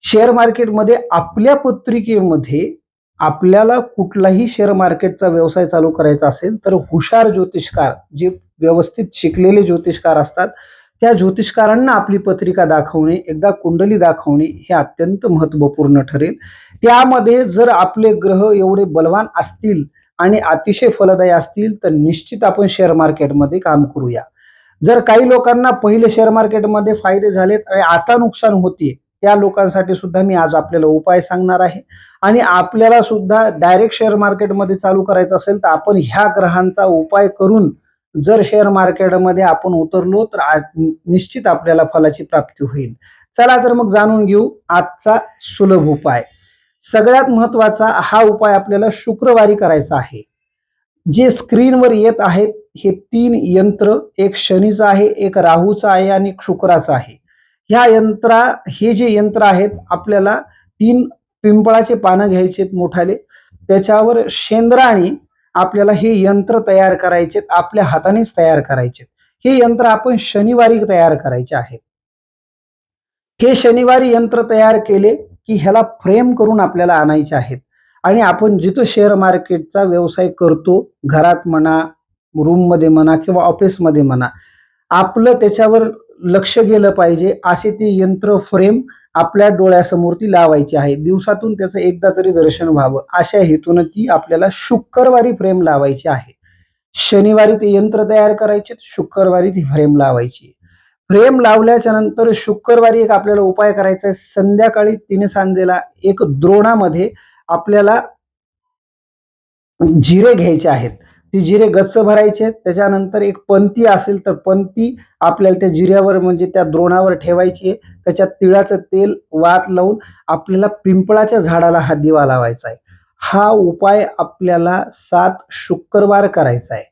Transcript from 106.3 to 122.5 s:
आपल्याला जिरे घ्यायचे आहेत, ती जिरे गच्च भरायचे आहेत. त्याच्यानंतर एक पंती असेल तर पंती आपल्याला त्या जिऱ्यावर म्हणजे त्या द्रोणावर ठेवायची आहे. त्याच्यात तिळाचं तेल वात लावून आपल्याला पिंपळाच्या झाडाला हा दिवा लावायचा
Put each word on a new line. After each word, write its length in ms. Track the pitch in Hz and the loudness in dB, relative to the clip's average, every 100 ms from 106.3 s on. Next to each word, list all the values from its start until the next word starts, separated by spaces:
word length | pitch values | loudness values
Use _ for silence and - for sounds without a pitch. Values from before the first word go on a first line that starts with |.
| 139 170 202 214 226 185 165 202 - _ _ - | 0 2 4 4 2 0 -2 -4 -6 _ _ -6
आपल्याला 540 | 170 214 208 202 233 - _ _ _ _ _ _ _ _ _ _ _ _ _ _ _ _ _ 165 165 | -6 0 0 2 0 -4 _ _ _ _ _ _ _ _ _ _ _ _ _ _ _ _ _ 0 0
जिरे 320 | 131 180 226 | 2 4 4
घ्यायचे 340 | 226 170 156 165 | 2 2 0 0
आहेत, 220 | 131 117 - _ _ _ | -2 -4 -12 _ _ _
ती 80 | 196 | -4
जिरे 280 | 165 202 214 | 0 2 2
गच्च 300 | 180 190 226 | 2 0 0
भरायचे 460 | 208 214 214 202 | 2 2 2 0
आहेत. 100 | 220 | -6
त्याच्यानंतर 680 | 220 - 175 202 196 190 202 | -4 -6 -2 -2 -2 -4 -4
एक 160 | 202 190 _ | -4 -6 _
पंती 380 | 196 202 202 233 | 0 2 2 2
असेल 400 | 196 - 202 196 | 2 0 -6 -4
तर 60 | |
पंती 640 | 190 - 190 190 190 226 247 - _ | -6 -2 -2 -2 -6 -6 -6 -20 _
आपल्याला 380 | 170 170 190 180 | -2 2 0 2
त्या 80 | 190 | 0
जिऱ्यावर 500 | 160 185 196 196 185 | 0 2 2 2 0
म्हणजे 280 | 180 175 185 | 0 -2 -2
त्या 180 | 185 | -2
द्रोणावर 500 | 156 156 175 180 190 | -2 0 0 2 0
ठेवायची 560 | 180 156 175 180 180 190 | -2 -2 0 0 -2 -8
आहे. 300 | 214 _ _ | -8 _ _
त्याच्यात 240 | - 175 190 | -8 -2 -2
तिळाचं 480 | - 190 190 196 196 | 0 2 2 2 -4
तेल 380 | 190 190 202 - _ | -4 -2 -2 -4 _
वात 380 | 156 170 180 185 | 0 2 2 0
लावून 280 | 185 185 214 - _ - | -2 -2 -4 -8 _ -6
आपल्याला 380 | 160 - 190 202 | -6 -2 -2 -2
पिंपळाच्या 720 | 208 190 190 185 214 214 220 | -2 0 0 2 2 2 0
झाडाला 400 | 165 170 170 170 | 0 2 2 2
हा 160 | 139 | 0
दिवा 320 | 151 151 156 139 | -2 2 2 2
लावायचा 420 | 127 117 | 0 -2